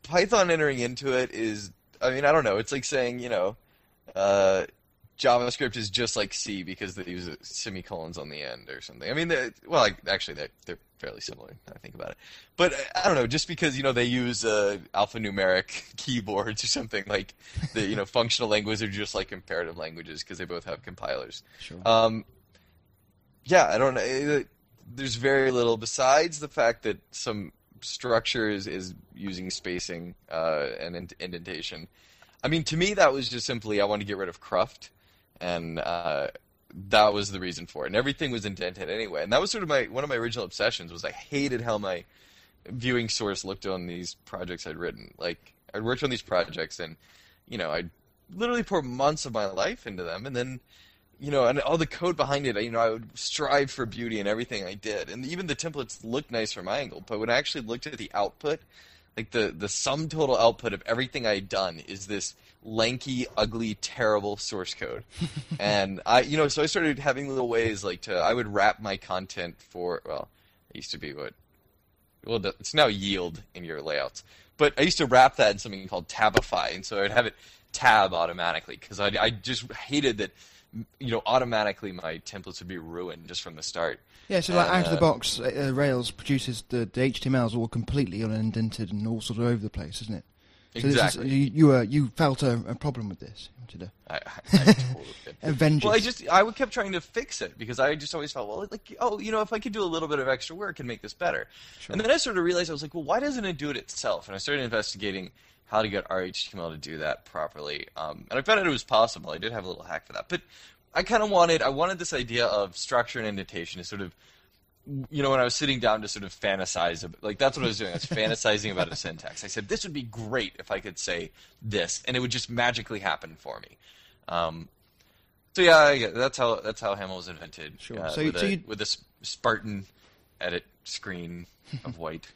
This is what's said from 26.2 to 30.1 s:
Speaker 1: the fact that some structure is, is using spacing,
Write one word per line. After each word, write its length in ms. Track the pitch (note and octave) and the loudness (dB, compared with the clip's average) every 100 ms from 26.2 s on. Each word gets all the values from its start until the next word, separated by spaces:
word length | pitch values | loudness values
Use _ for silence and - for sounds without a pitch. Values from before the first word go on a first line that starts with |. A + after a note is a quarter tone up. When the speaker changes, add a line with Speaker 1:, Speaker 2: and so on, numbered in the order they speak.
| E3+ D3 | 6 -2
Speaker 1:
the 80 | D3 | -6
fact 340 | - A#2 A#2 | 2 2 2
that 140 | A2 G2 _ | -4 -6 _
some 420 | - - G#2+ F2+ _ _ - | -8 -6 -6 -8 _ _ -16
structure 680 | - - B2 A2+ - A#2+ G#2+ | -12 -8 2 2 2 0 0
is, 180 | G2+ F#2+ | 0 -4
is 280 | F2+ F#2 - - | -8 -8 -12 -18
using 360 | - G2 F#2 F#2 | -10 -8 -6 -8
spacing, 640 | - F#2 F2+ - E2+ F2 | -8 -6 -6 -6 -8 -10